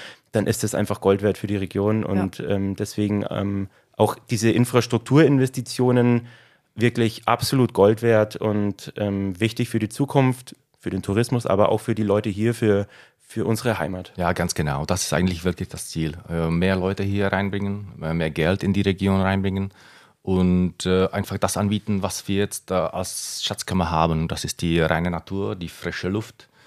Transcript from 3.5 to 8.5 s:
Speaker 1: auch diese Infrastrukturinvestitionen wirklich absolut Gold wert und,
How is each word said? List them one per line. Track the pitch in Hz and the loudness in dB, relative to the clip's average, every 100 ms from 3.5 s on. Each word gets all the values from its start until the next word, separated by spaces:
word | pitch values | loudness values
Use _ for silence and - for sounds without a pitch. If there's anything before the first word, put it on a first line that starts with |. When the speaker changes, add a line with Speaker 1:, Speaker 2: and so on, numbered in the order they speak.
| 101 95 _ _ - | -4 -6 _ _ 0
Speaker 1:
auch | 107 107 - | 0 0 -4
diese | 113 113 | 0 2
Infrastrukturinvestitionen | - 123 123 - 117 - 139 151 135 135 135 120 - 123 123 120 120 120 - _ _ _ | 4 2 2 0 -2 4 6 6 6 2 -2 -8 0 2 4 4 2 -2 -14 _ _ _
wirklich | - 120 120 113 - - | 0 0 2 0 0 0
absolut | 117 - 135 120 | 0 2 2 2
Gold | - 101 110 | 6 6 6
wert | 117 110 107 - | 4 4 4 0
und, | 110 | -2